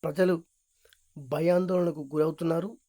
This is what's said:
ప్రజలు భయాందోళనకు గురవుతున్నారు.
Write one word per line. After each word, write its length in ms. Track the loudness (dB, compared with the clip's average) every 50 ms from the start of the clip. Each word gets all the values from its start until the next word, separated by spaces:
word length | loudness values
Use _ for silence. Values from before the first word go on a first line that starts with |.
| -4
ప్రజలు 400 | -4 0 2 2 2 2 0 -4 _ _ _ _ _ _ _ _ _ _ _ _ _ _ -18
భయాందోళనకు 920 | -8 -4 -2 0 2 4 4 2 2 2 0 0 0 0 -2 -4 -10 -6 0
గురవుతున్నారు. 640 | 0 0 0 0 -2 -2 0 0 0 -2 -4 -10 -14 _